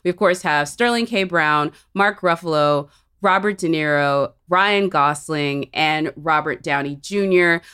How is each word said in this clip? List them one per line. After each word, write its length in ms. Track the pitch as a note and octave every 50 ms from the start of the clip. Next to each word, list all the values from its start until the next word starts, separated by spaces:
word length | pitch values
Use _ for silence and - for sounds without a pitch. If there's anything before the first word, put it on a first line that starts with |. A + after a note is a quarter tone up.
| -
We, 40 | F3+
of 60 | F3
course, 260 | - G#3+ F3+ F3+ F#3 -
have 260 | D#3+ D3 D3 D3 -
Sterling 360 | - - A#3+ A#3+ A#3+ A#3 A#3
K. 200 | A#3 A#3 G3 F#3+
Brown, 480 | F3 F3 E3 D#3 D3+ D3+ D3 D3 D3+ - - _ _ -
Mark 280 | G3 G3+ G#3 G3+ -
Ruffalo, 640 | F3+ F3 E3+ E3+ F3 E3 D#3 D3+ D3 D3 D3 C#3+ C#3+ - _ _ _ _ _ _ G3+
Robert 320 | F#3+ F#3 G3 G3 G#3 G3
De 100 | - F3+
Niro, 640 | E3 D#3+ D#3 D3+ D3+ D3 C#3+ C#3+ C#3+ C#3+ C#3 C#3 - - _ _ -
Ryan 380 | F3+ F#3 G3 G#3 G3+ G3+ G3+
Gosling, 840 | F#3 E3 D3 C#3+ D3 C#3+ - - - D#3 D3 D3 C#3+ C#3 C#3 - - -
and 400 | D3 D#3 D#3 D#3 D#3 D#3 - -
Robert 460 | D3 D3 D#3+ D3+ D#3 D3+ D#3 C3 -
Downey 340 | - D#3 C#3+ C#3 C#3+ C#3+ C#3+
Junior. 640 | C#3+ - - G3+ G3+ G3 F#3+ F3+ F3+ F3 E3+ E3+ E3+ - -